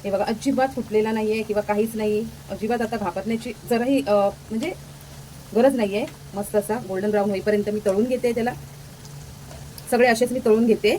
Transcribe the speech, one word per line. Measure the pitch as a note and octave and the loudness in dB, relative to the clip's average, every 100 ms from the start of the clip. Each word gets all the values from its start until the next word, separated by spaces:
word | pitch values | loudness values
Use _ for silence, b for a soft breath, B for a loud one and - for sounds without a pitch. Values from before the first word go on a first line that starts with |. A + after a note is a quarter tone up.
हे | G3+ | -2
बघा, | G3 | -2
अजिबात | G3+ A3 C#4 B3 C4 B3+ | 0 0 0 2 2 0
फुटलेला | A3+ G#3+ G#3+ | 0 2 2
नाहीये | A3 G#3+ A3 | 0 0 -2
किंवा | G#3+ G#3 | 0 -2
काहीच | G#3 G#3 A3 A3 | 0 0 0 0
नाही, | G#3+ G#3 A3+ - - | 0 0 -2 -10 -12
अजिबात | F#3+ G#3+ A#3+ | -6 -2 0
आता | A3+ A3+ | 0 -2
घाबरण्याची | G#3 C#4 F#3+ A3+ B3 A3+ - | -2 -2 -2 -4 -4 -10 -2
जराही, | A#3 A#3+ C#4 G3+ | 0 4 2 4
अ, | G#3 G3+ - - | 4 4 0 -8
म्हणजे | A3+ D4 - - - - - - - - G#3 | -4 -4 -8 -14 -18 -18 -18 -18 -18 -4 4
गरज | C4 C4+ | 4 4
नाहीये. | G#3 G3+ D4 - - G3+ | 0 -2 -4 -10 -12 -8
मस्त | G3+ G#3+ | -2 -2
असा | G3+ A3 F#3+ | 0 -4 -4
गोल्डन | F#3+ G#3 | -2 2
ब्राऊन | G#3 G3+ | 2 2
होईपर्यंत | F#3+ G#3 G#3 G#3 | 0 0 0 0
मी | G#3 G#3 | 0 0
तळून | F#3+ | 2
घेते | B3 B3 A#3+ | 2 0 0
त्याला, | A#3 A3+ - - - - - - - - - - - - - - | 0 -2 -4 -14 -18 -18 -18 -18 -16 -16 -16 -16 -16 -16 -16 -2
सगळे | A#3+ B3 | 4 6
असेच | A3+ A#3+ | 6 2
मी | B3 A#3 | 2 4
तळून | A3 A#3 | 6 6
घेते. | G3 G#3 | 4 4